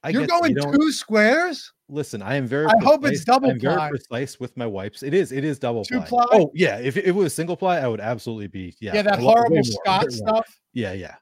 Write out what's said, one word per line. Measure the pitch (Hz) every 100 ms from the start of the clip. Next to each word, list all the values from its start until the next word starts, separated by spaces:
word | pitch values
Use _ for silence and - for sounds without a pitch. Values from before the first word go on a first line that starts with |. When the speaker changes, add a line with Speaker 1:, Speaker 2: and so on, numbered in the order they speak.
Speaker 1:
I | 143
Speaker 2:
You're | 214
Speaker 1:
get | -
that. | 339
Speaker 2:
going | 339 226
Speaker 1:
You |
don't | 143 285
Speaker 2:
two | 311
squares? | - - 214 214 294 349 294 - _ _
Speaker 1:
Listen, | 143 143 110
I | 98 139
am | 127
very | 135 156
Speaker 2:
I | 220
hope | 240 302
it's | 285
Speaker 1:
precise. | 180 196
Speaker 2:
double | 262 262
Speaker 1:
I'm | 127
very | 127 180
Speaker 2:
ply. | 151
Speaker 1:
precise | 139 - 117 135 -
with | 123 -
my | 117
wipes. | 98 101 -
It | 135
is, | 175 180
it | 131
is | 151 139
double | 123 117 104
Speaker 2:
Two | 247
Speaker 1:
ply. | -
Speaker 2:
ply? | 240 240
Speaker 1:
Oh, | 220 156 156
yeah. | 170 104
If, | 123 185
if | 185
it |
was | 180 180 -
single | 165 175
ply, | 185 175
I | 131
would | 110
absolutely | 104 120 120 110 101
be, | 98 90 -
yeah, | 107 -
Speaker 2:
Yeah, |
that | 196 101
Speaker 1:
a |
lot, | 120 226
Speaker 2:
horrible | 233 160
Speaker 1:
way |
more, | 123 107
Speaker 2:
Scott | 196 190
Speaker 1:
way | 233
more. | 247 147 220
Speaker 2:
stuff. | 226 _ _
Speaker 1:
Yeah, | 127 104
yeah. | 98 82 -